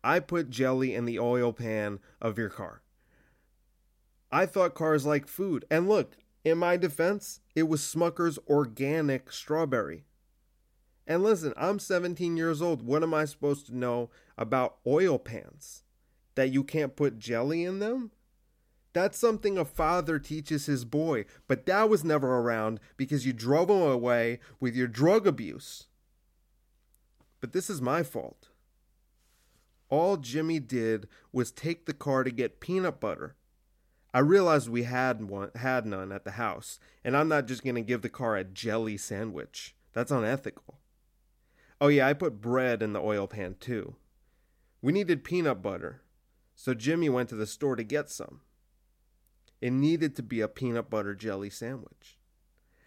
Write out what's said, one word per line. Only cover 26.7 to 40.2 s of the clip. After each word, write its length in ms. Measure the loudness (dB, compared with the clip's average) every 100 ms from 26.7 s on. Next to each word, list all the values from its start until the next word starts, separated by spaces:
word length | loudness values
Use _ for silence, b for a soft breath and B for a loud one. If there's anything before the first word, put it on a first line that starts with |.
| _ _ _ _ _ _ -14
But 120 | -6
this 180 | -6 -4
is 100 | -4
my 220 | 0 0
fault. 480 | -2 -6 -10 -16 _ _ _ _ _ _ _ _ _ _ _ _ _ _ -2
All 280 | 2 2 0
Jimmy 440 | -2 -2 0 -2
did 480 | -2 -2 0 0 -4 b b
was 180 | -2 -2
take 360 | -4 -6 -6 -8
the 80 |
car 280 | -6 0 0
to 80 | 0
get 300 | -2 -4 -4
peanut 400 | -4 -2 -2 -2
butter. 340 | -6 -6 -10 -16 _ _ _ _ _ _ _
I 40 | 2
realized 500 | 6 6 6 4 2
we 140 | -2
had 400 | -2 0 0 -2
one, 280 | -6 -8 -8
had 320 | -4 -2 -2 -2
none 260 | -6 -8
at 120 | -10
the 80 | -10
house, 460 | -6 -6 -6 -12 -18 b b
and 140 | 0 2
I'm 120 | 2
not 180 | 2 0
just 180 | -6
gonna 160 | -4 -4
give 220 | -2 -2
the 80 | -4
car 260 | -4 -2 -2
a 80 |
jelly 540 | -4 -6 -4 -2 -2 -6
sandwich. 760 | -8 -6 -6 -8 -12 -16 -18 _ _
That's 160 | -6 0
unethical. 680 | 0